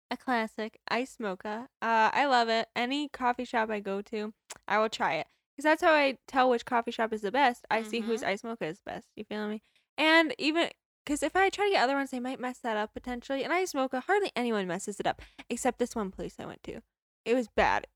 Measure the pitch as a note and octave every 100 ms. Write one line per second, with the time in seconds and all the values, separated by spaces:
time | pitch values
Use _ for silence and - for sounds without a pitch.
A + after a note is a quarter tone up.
0 | - - - A#3+ A3 - G#3+ - - A3+
1 | C4 - G#3+ F#3 G#3+ G#3+ C4 _ A3+ A3+
2 | A3 - C#4+ B3 A#3 A3+ - - B3 C#4+
3 | D4 - B3 B3 B3 A#3 A3 G#3 G3+ G3
4 | G3+ G#3+ G#3+ - - - - G#3 A3 -
5 | F#3+ D#3 - _ _ - D4+ D#4 E4+ D4+
6 | C#4 A#3+ - C4 B3+ A#3 - A#3+ A#3 A#3
7 | A3+ A3 G3+ B3 C#4 A#3+ - A3 A3 A3+
8 | G#3+ A3+ C#4 G3 A#3 A#3 D#3+ F3+ - -
9 | - - G#3+ G#3 G#3+ G#3+ - _ _ -
10 | D#4 E4 D#4+ - C#4 D#4+ D4+ - _ _
11 | - D4 D4+ F4+ F#4+ - G#4 F#4 A#3+ C#4
12 | C4+ B3+ B3 C4 B3+ B3 B3 G#3+ G#3+ B3
13 | - B3 - C4+ B3+ E4+ F#4 C#4 C4 C4
14 | B3 G4+ G4 - A#3+ G#3+ F#3 F3 - G3+
15 | F3+ - - - - A#3+ B3+ A#3 B3 A#3
16 | G3 - D#3+ - - - - - - _
17 | _ _ - B3+ A3+ - E3 G2 -